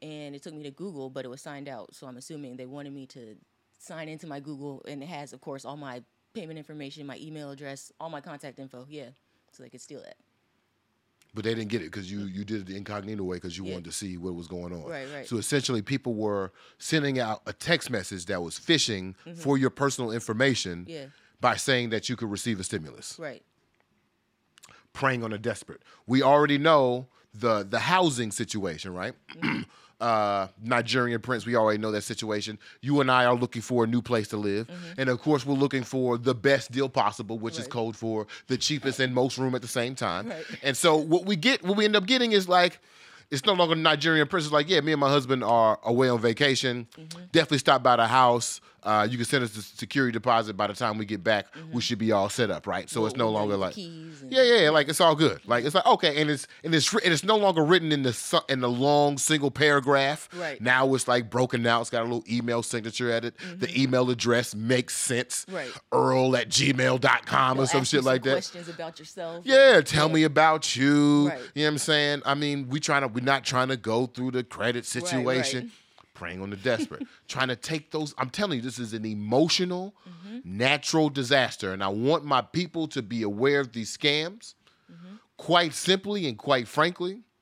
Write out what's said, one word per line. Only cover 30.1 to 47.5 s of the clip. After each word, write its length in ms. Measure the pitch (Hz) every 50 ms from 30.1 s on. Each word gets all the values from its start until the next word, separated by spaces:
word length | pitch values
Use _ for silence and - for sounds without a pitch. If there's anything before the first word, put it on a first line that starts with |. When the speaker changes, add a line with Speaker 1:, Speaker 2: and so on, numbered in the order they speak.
| 113 107 104 101 101 98 95 92 - -
Speaker 2:
Nigerian 600 | 110 117 127 120 113 110 120 131 120 120 117 110
prince, 260 | 107 123 123 110 98
we 80 | 120 120
already 240 | 113 110 107 107 104
know 140 | 110 110
that 100 | 107 104
situation. 560 | - - 110 - 113 107 107 107 101 110 107 - - - - _
You 200 | 120 135 143 147
and 80 | 135 131
I 160 | 127 127 123
are 120 | 123 123
looking 260 | 120 123 120 - 117
for 220 | - - 127 120 113
a 20 |
new 160 | 113 120 120
place 240 | - 120 123 110 104 -
to 60 | 110
live. 300 | 104 104 101 98 107 117
Speaker 1:
Mm-hmm. 340 | 123 180 175 175 170 175 135
Speaker 2:
And 80 | 135 127
of 120 | 123 120
course, 260 | - 151 151 135 123
we're 80 | 143 139
looking 300 | 135 143 135 139 131 120
for 340 | - 135 131 127 123 120 117
the 160 | 117 131 123
best 380 | 110 113 139 139 131 - -
deal 160 | 117 135 139 127
possible, 500 | - 131 104 104 - - 113 101 113 113
which 160 | 110 113 107
is 60 | 123
Speaker 1:
Right. 100 | 110 -
Speaker 2:
code 240 | - 117 113 113 110
for 300 | - 113 113 110 107 104 - - - - -
the 100 | 131 117
cheapest 400 | - - 156 135 - 135 127 -
and 160 | 131 127 123
most 240 | 127 131 131 - 127
room 160 | 135 131 127
at 80 | 120
the 60 | 120 113
same 260 | - 127 117 127 135
time. 340 | - 123 95 85 92 107 120
Speaker 1:
Right. 140 | 165 160 - - 226 - -
Speaker 2:
And 120 | 139 127
so 200 | - 175 170 156
what 280 | 156 151 165 180 175 180
we 120 | 196 208
get, 260 | 156 147 254 269 -
what 140 | 170 180 202
we 80 | 214 214
end 100 | 214 214
up 120 | 208 185
getting 260 | 202 262 247 240 226
is, 160 | 214 196 185 175
like, 320 | 180 180 180 180 - - _ _ _ - - - - - - _
it's 140 | 143 131 -
no 60 | 214
longer 240 | 190 180 175 160 165
Nigerian 500 | 160 160 160 151 143 147 165 160 156 147
prince. 180 | 139 196 175 151
It's 60 | 151
like, 160 | 151 147 147 156
"Yeah, 120 | 185 151
me 100 | 143 160
and 100 | 156 143
my 80 | 139 135
husband 360 | 143 147 127 123 135 127 110
are 340 | 110 117 117 113 110 104 - -
away 240 | 113 120 123 131 127
on 100 | 123 113
vacation. 680 | 110 117 110 - 147 139 131 - 135 127 120 123 117 - - -
Speaker 1:
Mm-hmm. 220 | 160 160 170 175 - -
Speaker 2:
Definitely 280 | - 165 151 -